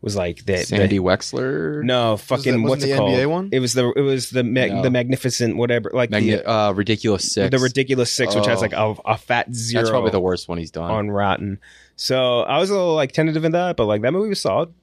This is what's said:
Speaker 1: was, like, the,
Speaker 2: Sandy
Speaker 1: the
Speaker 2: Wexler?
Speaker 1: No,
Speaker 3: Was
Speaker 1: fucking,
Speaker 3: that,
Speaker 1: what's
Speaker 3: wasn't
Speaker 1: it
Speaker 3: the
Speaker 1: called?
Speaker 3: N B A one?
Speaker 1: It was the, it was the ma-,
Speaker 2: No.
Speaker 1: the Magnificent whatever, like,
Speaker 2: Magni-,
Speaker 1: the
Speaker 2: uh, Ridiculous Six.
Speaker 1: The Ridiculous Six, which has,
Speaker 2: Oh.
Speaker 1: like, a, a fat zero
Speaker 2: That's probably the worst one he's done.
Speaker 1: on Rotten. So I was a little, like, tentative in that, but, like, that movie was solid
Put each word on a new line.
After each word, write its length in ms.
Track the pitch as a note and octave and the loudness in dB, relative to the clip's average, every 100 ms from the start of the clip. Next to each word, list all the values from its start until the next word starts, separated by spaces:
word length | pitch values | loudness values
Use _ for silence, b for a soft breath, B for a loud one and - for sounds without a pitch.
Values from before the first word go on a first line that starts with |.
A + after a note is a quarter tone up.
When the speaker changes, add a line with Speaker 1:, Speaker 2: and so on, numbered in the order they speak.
Speaker 1:
was, 140 | - G2+ | -4 -4
like, 300 | F2 E2 - | -4 -6 -4
the, 100 | F#2 | -2
Speaker 2:
Sandy 320 | F2 G#2 F#2+ G2+ | 0 2 2 2
Speaker 1:
the 80 | |
Speaker 2:
Wexler? 760 | F#2 F#2+ - C3 B2+ D3 D#3+ D3+ | 2 0 0 -4 -2 -2 -4 -2
Speaker 1:
No, 280 | B2 B2+ A#2 | 0 2 2
Speaker 3:
Was 100 | G#2+ | 0
Speaker 1:
fucking, 300 | - B2+ C3+ | -2 -2 0
Speaker 3:
that, 60 | B2 | 0
Speaker 1:
what's 80 | A2+ | 2
Speaker 3:
wasn't 220 | C3 C3+ | 0 0
Speaker 1:
it 20 | |
Speaker 3:
the 40 | C3+ | 2
Speaker 1:
called? 120 | - | 2
Speaker 3:
N 60 | B2+ | 2
B 40 | |
A 60 | C#3 | 2
one? 200 | E3+ G3 | -2 -2
Speaker 1:
It 80 | C3 | -2
was 140 | B2+ | 0
the, 180 | B2 B2 | 0 0
it 80 | B2+ | 2
was 300 | C#3 C3+ A#2+ | 0 0 -2
the 120 | B2+ | -2
ma-, 220 | B2 B2+ A#2+ | 0 0 0
Speaker 2:
No. 140 | G2 | 0
Speaker 1:
the 60 | B2+ | 2
Magnificent 680 | B2 A#2+ C3 C3 - A#2 F#2 | 2 0 -2 -2 0 0 0
whatever, 320 | A#2+ A#2+ G#2 | 2 0 0
like, 160 | B2+ A#2+ | -2 0
Speaker 2:
Magni-, 280 | G#2+ A2+ G#2 | 2 2 0
Speaker 1:
the 140 | - | 2
Speaker 2:
uh, 220 | A2+ G#2 | 2 2
Ridiculous 580 | F#2+ G2+ G#2+ A2+ G2 - | 2 0 0 2 0 0
Six. 200 | - G2 | 0 2
Speaker 1:
The 80 | C3 | 2
Ridiculous 480 | B2+ B2+ B2+ C3 A#2+ | 2 0 0 0 0
Six, 240 | - A#2+ | 0 0
which 120 | G#2 G#2 | 2 2
has, 140 | G2 | 2
Speaker 2:
Oh. 20 | |
Speaker 1:
like, 100 | G#2+ | 0
a, 240 | - G#2+ G#2 | 0 -2 -2
a 140 | - G#2+ | -4 -4
fat 340 | - A#2+ - | 0 -2 -2
zero 280 | A#2+ A2+ A#2 | -6 -4 0
Speaker 2:
That's 80 | A2+ | 2
probably 200 | A2 F2+ | 2 2
the 80 | G2 | 0
worst 280 | F2+ F2+ - | 0 -2 -4
one 80 | E2+ | -8
he's 140 | E2 | -6
done. 200 | D#2+ E2+ | -8 -4
Speaker 1:
on 200 | G#2+ G#2 | -4 -2
Rotten. 480 | G2+ G2+ F#2+ G2+ G2 B B B - | -2 0 0 -4 -8 B B B -10
So 440 | - C3 B2+ A#2+ | -4 0 2 0
I 160 | - C#3+ | 0 0
was 100 | F#3+ | 0
a 20 | |
little, 220 | G3+ F3+ | 0 0
like, 180 | D#3 C3+ | 0 0
tentative 320 | - D#3+ D#3 | 0 0 0
in 80 | D#3+ | 0
that, 240 | E3+ F3+ E3+ | 0 -2 0
but, 80 | |
like, 160 | G#2+ G#2+ | 0 2
that 120 | A#2 | 0
movie 180 | D#3 A2 | 0 -2
was 100 | G2 | -2
solid 300 | - G2 E3+ - | -2 -2 -2 -8